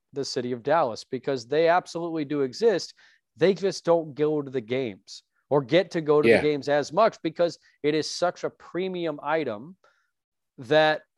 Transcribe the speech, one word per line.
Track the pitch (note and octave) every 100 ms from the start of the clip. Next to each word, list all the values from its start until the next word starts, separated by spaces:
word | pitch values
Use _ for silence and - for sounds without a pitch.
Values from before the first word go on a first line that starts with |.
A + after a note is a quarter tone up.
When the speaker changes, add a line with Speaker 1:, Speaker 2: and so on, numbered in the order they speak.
| _
Speaker 1:
the | C#3
city | C3 B2+ B2
of | B2
Dallas, | A2+ D#3+ C3+ G#2+
because | - B2+ D3 C#3 A2+
they | D3 E3
absolutely | F3 F3+ E3+ E3+ D#3+
do | C#3 D3
exist. | C3 A#2 A3+ F3 - - _ _ _ -
They | F3
just | F3+ F#3+ D3+
don't | - E3+ D#3+
go | C#3 D3+ D3+
to | C#3
the | C3
games | G#2+ B2+ B2+ F#2 - - _ _ -
or | D3
get | A#2+ D#3+ F3+
to | F3
go | D3+ D3+
to | D#3
Speaker 2:
Yeah. | -
Speaker 1:
the |
games | D3+ D3 C3
as | D3 C#3
much | E3 A3 -
because | E3 D#3+ E3+ - _ _
it | D3 D#3
is | C#3+
such | - F3 F3
a | D3+
premium | - - E3+ F#3+ F3+ E3 D3
item | C#3+ D#3+ C3 G#2 D3 F#3+ _ _ _ _ _ _ _ -
that | A#2+ D3+ D#3 D3+ -